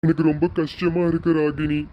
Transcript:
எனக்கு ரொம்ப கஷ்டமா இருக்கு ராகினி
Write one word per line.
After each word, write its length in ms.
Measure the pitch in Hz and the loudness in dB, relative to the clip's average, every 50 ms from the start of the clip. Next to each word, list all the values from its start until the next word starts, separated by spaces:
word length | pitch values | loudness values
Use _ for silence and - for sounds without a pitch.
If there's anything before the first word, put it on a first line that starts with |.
எனக்கு 240 | - 160 165 160 165 | 2 2 2 4 2
ரொம்ப 220 | 156 151 151 165 | 2 2 2 0
கஷ்டமா 540 | 175 - - 160 147 - - 180 175 165 175 175 | -2 0 0 -4 -4 -4 -2 -2 -2 0 2 0
இருக்கு 240 | 170 165 165 165 175 165 | 0 0 0 0 0 0
ராகினி 440 | 160 151 151 143 139 156 151 147 151 151 - | 2 2 0 -2 -2 -2 -2 -2 -2 -4 -6